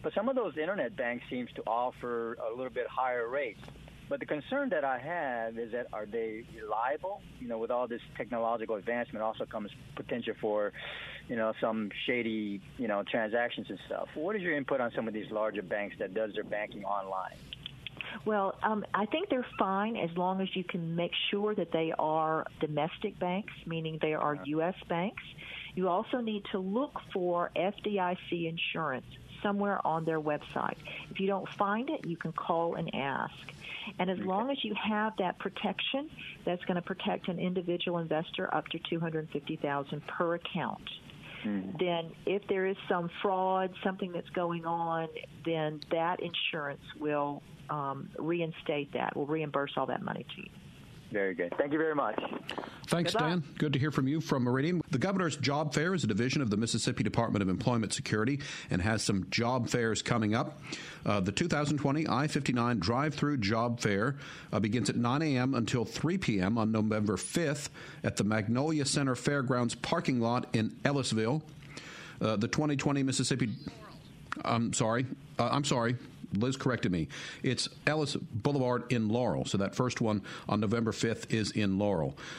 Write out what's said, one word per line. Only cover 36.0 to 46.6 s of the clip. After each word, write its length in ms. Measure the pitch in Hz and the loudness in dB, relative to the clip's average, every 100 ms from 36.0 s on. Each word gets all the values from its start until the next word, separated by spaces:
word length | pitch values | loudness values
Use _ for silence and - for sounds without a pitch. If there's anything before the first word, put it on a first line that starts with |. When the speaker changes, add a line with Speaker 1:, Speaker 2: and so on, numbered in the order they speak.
| 311 - - - | -4 -10 -14 -6
Speaker 2:
that's 200 | 180 180 | -2 -2
gonna 180 | - 180 | 0 -2
protect 460 | - 190 202 180 - | -2 -4 -2 -2 -2
an 100 | 175 | -2
individual 600 | 185 185 175 175 185 170 | 0 0 0 -2 0 -2
investor 540 | 160 156 165 - - | 0 0 0 -4 -2
up 140 | 156 - | -2 -2
to 100 | 165 | -6
two 180 | - 170 | -4 -2
hundred 300 | 165 160 156 | 0 -2 -4
fifty 240 | 147 143 | -6 -4
thousand 500 | 156 143 143 139 151 - | -4 -2 -2 -2 -6 -6
per 260 | - 175 | -2 0
account. 560 | 170 - 170 120 - - - - - - - | 0 -2 -2 -2 -4 -10 -12 -14 -16 -14 -8
Speaker 1:
Hmm. 160 | 220 202 185 175 | -2 -2 -2 0
Speaker 2:
Then 320 | 180 170 165 - - | 0 0 -2 -4 -2
if 200 | 196 - | -2 0
there 180 | 190 190 | 2 2
is 100 | 196 - | 0 0
some 200 | 185 170 - | 0 0 0
fraud, 500 | 208 190 185 190 190 185 | 2 4 4 4 2 0
something 260 | 196 190 185 | -2 -2 -4
that's 180 | 170 - | -4 -4
going 360 | 185 170 170 165 | 0 0 0 0
on, 420 | 170 170 165 160 - - - | 0 2 0 -2 -6 -12 -6
then 360 | 160 165 151 151 - | -2 2 0 -2 -2
that 300 | 165 165 180 | 2 2 0
insurance 640 | 175 - - 165 | -2 -2 -2 -2